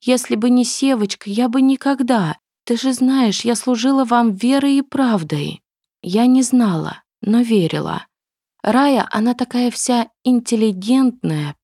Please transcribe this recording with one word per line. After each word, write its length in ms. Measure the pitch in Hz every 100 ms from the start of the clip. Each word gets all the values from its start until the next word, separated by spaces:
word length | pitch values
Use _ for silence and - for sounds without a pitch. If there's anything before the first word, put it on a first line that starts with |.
Если 340 | - 247 247 226
бы 140 | 240
не 160 | 247 240
Севочка, 640 | - 269 247 202 - -
я 200 | 208 247
бы 120 | 254
никогда. 760 | 262 269 277 277 247 240 165 - _ _ -
Ты 120 | 233
же 160 | 262
знаешь, 480 | 254 254 269 233 185
я 140 | 233 233
служила 500 | - 240 247 269 247
вам 280 | 240 240
верой 440 | 190 240 277 277 277
и 40 |
правдой». 800 | 277 277 262 214 156 147 151 156 _ _ _ _
Я 240 | 180 202 247
не 160 | 254
знала, 600 | 247 254 220 165 156 - _ -
но 180 | 196 226
верила. 640 | 240 220 165 151 80 - - _ _ _ _ _
Рая, 420 | - 240 285 254 -
она 220 | 214 226
такая 360 | 247 247 247 247
вся 360 | - - 240 233 _
интеллигентная, 1300 | 254 247 233 226 220 185 202 262 262 - 170 156 147 -